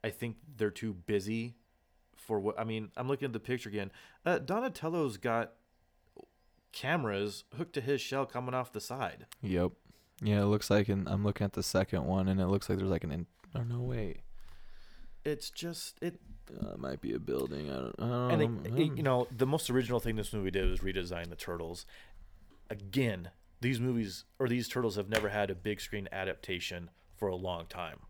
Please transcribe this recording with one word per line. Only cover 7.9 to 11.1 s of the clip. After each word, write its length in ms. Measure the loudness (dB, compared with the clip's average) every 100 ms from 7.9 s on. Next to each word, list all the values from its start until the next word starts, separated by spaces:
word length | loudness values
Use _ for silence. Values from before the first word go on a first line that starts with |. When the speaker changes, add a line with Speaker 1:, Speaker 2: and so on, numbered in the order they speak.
| 0
Speaker 1:
shell 240 | 0 -2 -2
coming 280 | -2 -2
off 180 | -2 -2
the 80 | -6
side. 440 | -6 -4 -4 -4 -18 -8
Speaker 2:
Yep. 300 | 0 4 4 0 _ -20 _ -2
Yeah, 200 | 4 6
it 40 | 6
looks 240 | 4 6
like, 180 | 6 6
in, 180 | 2
I'm 160 | 2